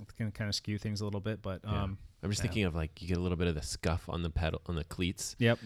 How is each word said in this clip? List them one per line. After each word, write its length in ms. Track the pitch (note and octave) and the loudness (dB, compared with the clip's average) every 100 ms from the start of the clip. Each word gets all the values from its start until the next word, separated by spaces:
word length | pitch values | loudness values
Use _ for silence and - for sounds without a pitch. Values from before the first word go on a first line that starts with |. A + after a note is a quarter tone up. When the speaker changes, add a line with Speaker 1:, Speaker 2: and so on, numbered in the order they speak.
| G#2 - | -12 -4
Speaker 1:
can 160 | A2 | -4
kinda 220 | - G#2 | -2 -2
skew 240 | - - G#2 | -2 -2 -2
things 240 | A2 G2+ | -2 -2
a 40 | G#2 | -2
little 140 | G2+ | -2
bit. 200 | G2+ G#2 | -2 -4
But, 200 | G2+ F2+ | -4 -6
Speaker 2:
Yeah. 200 | G#2 G#2 | 0 0
Speaker 1:
um, 140 | G2 G2 - - | 0 -2 -10 -6
Speaker 2:
I'm 80 | G2 | -2
just 80 | G2 | 0
Speaker 1:
yeah. 40 | |
Speaker 2:
thinking 200 | G#2+ G#2+ F#2+ | 2 2 2
of, 80 | D#2+ | 2
like, 260 | D#2+ - | -2 -4
you 60 | E2+ | 0
get 100 | F2 | 2
a 20 | |
little 160 | F2+ E2+ | 2 4
bit 100 | F2 | 2
of 60 | D2+ | 2
the 60 | |
scuff 440 | - - E2+ E2+ - | -2 -2 0 0 0
on 120 | E2+ | -2
the 60 | E2+ | 0
pedal, 300 | - D#2+ D#2 - | 2 0 -2 -4
on 80 | E2+ | -4
the 80 | |
cleats. 520 | - - F2 - - - | -4 0 0 0 -4 2
Speaker 1:
Yep. 180 | A#2 A#2 | 4 4